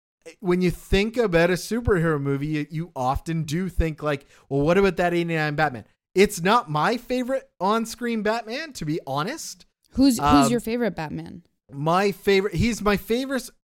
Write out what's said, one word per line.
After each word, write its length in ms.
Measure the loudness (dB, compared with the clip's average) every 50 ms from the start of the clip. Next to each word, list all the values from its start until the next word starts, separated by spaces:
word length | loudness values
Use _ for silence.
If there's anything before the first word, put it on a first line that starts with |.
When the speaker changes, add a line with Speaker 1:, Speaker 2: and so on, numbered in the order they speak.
| _ _ _ _ -20 -20 -18 -8
Speaker 1:
when 220 | -2 0 2 2 2
you 80 | 0
think 440 | 0 -2 -4 0 2 2 2 0 0
about 360 | 0 0 2 4 4 4 4
a 20 | 2
superhero 680 | 0 -2 -4 -4 -2 0 2 2 2 2 2 0 0
movie, 280 | 0 -2 -2 -2 -2 -2
you, 200 | -4 -4 -4 -4
you 200 | -6 -8 -8 -8 -6
often 480 | -4 -2 -2 -2 -2 -2 -4 -4 -4 -4
do 260 | -2 -4 -4 -4 -4
think, 320 | -2 -2 -2 -2 -2 -4
like, 240 | -4 -4 -4 -4 -6 _ _ -20 _ -4
"Well, 120 | -2 0
what 180 | 2 4 4 4
about 180 | 4 2 2 2
that 160 | 0 0 0
eighty-nine 400 | 0 -2 -2 -2 -2 -2 -2 0
Batman?" 320 | 0 0 0 -2 -6 -14 _ _ _ _ _ 4
It's 260 | 4 4 4 4 0
not 300 | 0 2 2 2 2 0
my 260 | -2 0 2 2 0 -2
favorite 500 | -4 -4 -4 -2 -2 -2 -4 -4 -4 _ _ -4
on-screen 640 | -2 0 0 0 -2 -4 -8 -8 -6 -4 -4 -2 -2
Batman, 500 | -2 -2 -2 -4 -6 -8 -8 -10 -10 -12
to 120 | -10 -6
be 140 | -4 -4 -6 -4
honest. 600 | -6 -4 -4 -4 -4 -6 -10 -12 -14 -16 _ -20 _ _ _ _ _
Speaker 2:
Who's, 260 | 0 4 4 4 4 4
who's 20 | 4 4 6 6 6 4
Speaker 1:
Um, 40 |
Speaker 2:
your 80 | 2 0
favorite 360 | -2 -4 -4 -2 -2 -4 -4
Batman? 480 | -4 -8 -8 -8 -10 -12 -12 -16 -20 -20 _ _ _ _ _
Speaker 1:
My 400 | -10 -6 -2 0 2 2 2 0
favorite, 440 | -2 -2 2 2 4 4 2 0 0
he's 260 | 0 0 0 0 0
my 160 | 0 0 0 0
favorite, 520 | 0 -2 -2 -2 -2 -2 -4 -6 -6 -8 _ _